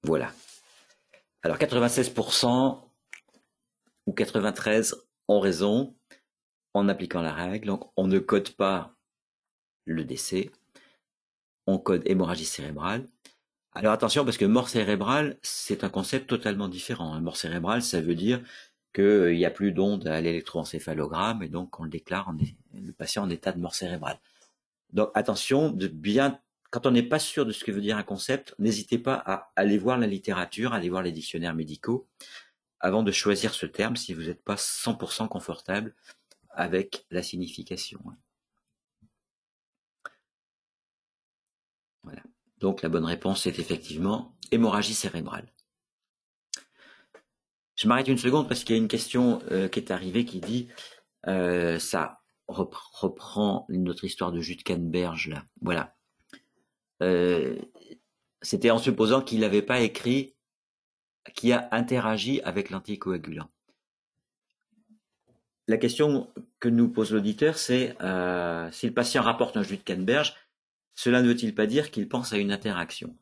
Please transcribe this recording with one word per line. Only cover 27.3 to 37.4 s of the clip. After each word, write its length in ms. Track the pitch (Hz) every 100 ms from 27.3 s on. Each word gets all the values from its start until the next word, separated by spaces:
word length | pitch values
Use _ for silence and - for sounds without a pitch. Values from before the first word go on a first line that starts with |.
| -
de 80 | 123
ce 120 | 104
que 80 | -
veut 100 | 101
dire 160 | 101 107
un 40 |
concept, 520 | 101 98 - 135 - -
n'hésitez 400 | 104 107 104 120
pas 240 | 135 131 -
à 260 | 95 - -
aller 200 | 101 101
voir 220 | 98 127
la 80 | 110
littérature, 680 | 98 - 92 90 - 120
aller 160 | 113 87
voir 140 | 92
les 100 | 90
dictionnaires 420 | 80 78 85 85
médicaux 540 | 80 78 76 - 123 - _ - - - _ _ _
avant 220 | 90 101
de 100 | 107
choisir 400 | 95 104 98 110
ce 140 | - 78
terme 300 | - 107 120
si 180 | -
vous 80 | 82
n'êtes 200 | 82 87
pas 140 | - 101
cent 380 | - - -
pour 180 | 107 -
cent 160 | - 110
confortable 680 | 92 - 82 - 98 110 _ - - _ _ _
avec 540 | - 87 92 98 - _
la 120 | 87
signification. 800 | 90 90